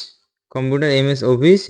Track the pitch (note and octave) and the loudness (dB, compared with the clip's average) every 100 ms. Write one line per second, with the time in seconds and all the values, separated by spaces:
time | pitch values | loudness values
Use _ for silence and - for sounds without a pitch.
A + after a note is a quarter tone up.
0 | - _ _ _ _ C3 C3 C#3+ D3+ C3+ | -16 _ _ _ _ -8 -4 -2 0 0
1 | C#3 C3+ A#2+ B2 D#3 G3 - | 0 0 0 2 4 2 0